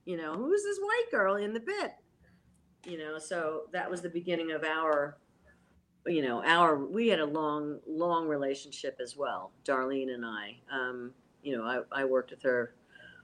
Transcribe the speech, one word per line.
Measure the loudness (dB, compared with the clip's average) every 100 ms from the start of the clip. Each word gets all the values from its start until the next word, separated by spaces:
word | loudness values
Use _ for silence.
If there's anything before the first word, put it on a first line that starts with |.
| -8
You | -6
know, | -4 -4
who's | 2 2
this | 2 -2
white | 0 0 2
girl | 2 4 2
in | 0
the | -4
pit?" | -4 -4 -4 -8 _ _ _ -20 _ _ _ _ -10
You | -8
know, | -6 -8
so | -6 -4 -2 -4 -6
that | -6 -4
was | -4
the | -4
beginning | -4 -2 -2 0
of | -2
our, | -2 2 4 4 2 -4 _ _ _ _ _ _ _ _ 0
you | 2
know, | 2 2
our, | 6 8 8 6
we | 2 2 4
had | 4
a | 2
long, | 0 0 0 -4 -6 -6
long | -2 2 2 2
relationship | 0 -2 -4 -8 -10 -8 -8
as | -8 -6
well, | -4 -4 -8 _ 0
Darlene | 0 0 -2 -2
and | -4 -6
I. | -6 -8 -12 -8
Um, | -4 -4 -6 -10 -14 _ _
you | -6 -4
know, |
I, | -2 -2 -2 -2
I | 2
worked | 2 2
with | -2
her, | 2 2 0 -6 _ -20 -20 -20